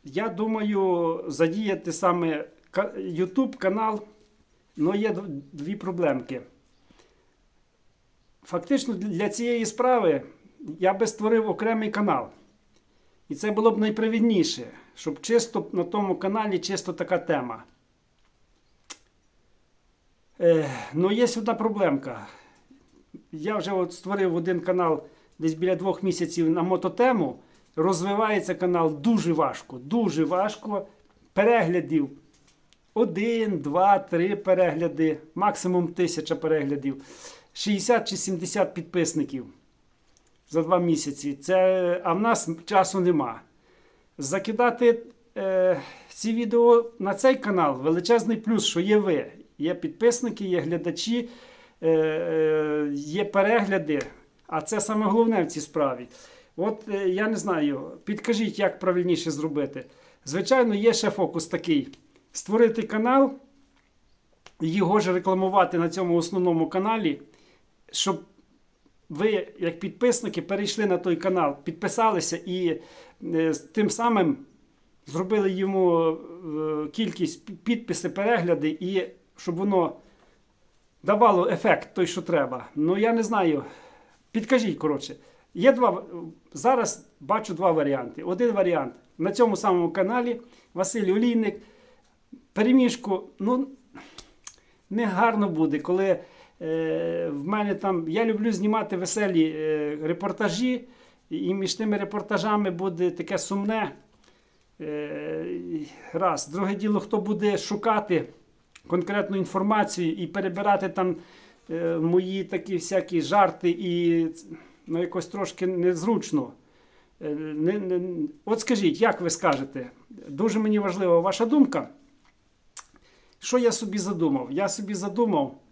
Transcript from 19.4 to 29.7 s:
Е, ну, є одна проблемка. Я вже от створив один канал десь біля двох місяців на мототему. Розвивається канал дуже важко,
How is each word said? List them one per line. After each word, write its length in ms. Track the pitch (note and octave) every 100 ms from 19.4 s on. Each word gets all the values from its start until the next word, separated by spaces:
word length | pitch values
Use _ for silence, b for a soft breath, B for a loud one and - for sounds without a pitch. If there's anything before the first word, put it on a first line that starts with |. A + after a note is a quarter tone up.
| _ _ _ _ _ _ _ _ _ _
Е, 300 | E3+ E3 C#3+ B2+ B
ну, 200 | D3+ F#3
є 140 | G#3+ A#3+ A#3
одна 180 | G#3
проблемка. 720 | A3 A3 G#3 F3+ C#3 C3+ A2+ G2+ B B B B - _ _ _ - _
Я 240 | D#3+ F3+ G#3+
вже 160 | F3
от 200 | F#3+ F3
створив 420 | - F#3 G3+ F#3
один 260 | E3+ E3 F3
канал 420 | F3 F3+ E3+ D3+ B B B _
десь 160 | D#3+
біля 220 | D#3 F3+ F3+
двох 260 | F#3+ E3+
місяців 480 | F#3+ E3+ E3 - D#3+
на 120 | E3
мототему. 760 | F3 F3+ F#3 - B3 A#3+ C#3+ - b b b -
Розвивається 800 | E3 F3 F#3 G3+ A3 G#3 F3+
канал 440 | F3 F3+ F3 D#3+ D3
дуже 320 | D#3 A3 D#3+
важко, 460 | D#3 C#3+ A#2 -